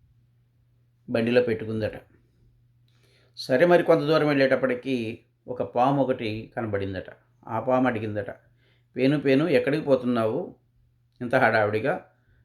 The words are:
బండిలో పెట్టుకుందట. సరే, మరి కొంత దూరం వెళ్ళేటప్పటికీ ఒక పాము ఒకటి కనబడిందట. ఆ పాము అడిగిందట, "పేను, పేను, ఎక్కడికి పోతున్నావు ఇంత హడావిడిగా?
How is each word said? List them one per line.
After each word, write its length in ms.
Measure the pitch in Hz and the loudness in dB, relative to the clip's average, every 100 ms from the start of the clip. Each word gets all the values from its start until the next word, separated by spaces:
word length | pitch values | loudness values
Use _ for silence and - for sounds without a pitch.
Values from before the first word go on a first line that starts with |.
| _ _ _ _ _ _ _ _ _ _ - | _ _ _ _ _ _ _ _ _ _ -6
బండిలో 320 | 123 117 123 | -2 2 2
పెట్టుకుందట. 580 | 120 110 107 110 104 - - _ _ _ _ _ _ _ _ _ _ _ _ - | 2 -2 -4 -4 -6 -8 -16 _ _ _ _ _ _ _ _ _ _ _ _ -16
సరే, 300 | - 131 175 | -2 2 6
మరి 160 | 175 | 6
కొంత 180 | 170 160 | 4 2
దూరం 280 | 143 156 151 | 4 2 2
వెళ్ళేటప్పటికీ 920 | 139 135 127 131 123 135 127 110 117 _ _ - | 2 2 2 0 -2 -4 -4 -4 -10 _ _ -12
ఒక 140 | 123 | -8
పాము 400 | 101 120 127 143 | -6 0 2 2
ఒకటి 500 | 127 123 117 107 110 - | 0 -2 -4 -6 -8 -8
కనబడిందట. 500 | 113 101 98 95 - - _ _ - | -4 -4 -4 -8 -10 -16 _ _ -8
ఆ 120 | 113 | -6
పాము 260 | 127 127 127 | 0 2 2
అడిగిందట, 440 | 113 110 104 - - _ _ _ _ _ - | 0 -4 -6 -8 -12 _ _ _ _ _ -2
"పేను, 240 | 131 147 | 0 2
పేను, 240 | 139 135 | 2 2
ఎక్కడికి 380 | 165 127 127 151 | 2 2 0 -2
పోతున్నావు 720 | 139 131 123 120 110 131 202 - _ _ _ _ _ _ | 0 0 2 0 0 -2 -8 -14 _ _ _ _ _ _
ఇంత 140 | 123 | -4
హడావిడిగా? 800 | 135 120 113 104 107 127 185 - _ _ _ | 2 2 4 2 0 -2 -4 -8 _ _ _